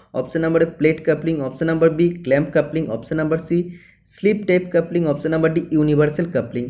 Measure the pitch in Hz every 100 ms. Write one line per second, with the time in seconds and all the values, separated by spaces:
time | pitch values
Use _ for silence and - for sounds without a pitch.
0 | _ 131 127 165 165 165 165 - 156 160
1 | - 147 165 160 131 - 165 160 160 156
2 | 175 170 127 139 151 156 147 160 147 113
3 | - 160 156 165 - 175 175 175 - _
4 | _ - 202 208 190 180 180 170 170 175
5 | 160 143 156 160 160 160 - 156 151 147
6 | 151 147 170 131 123 123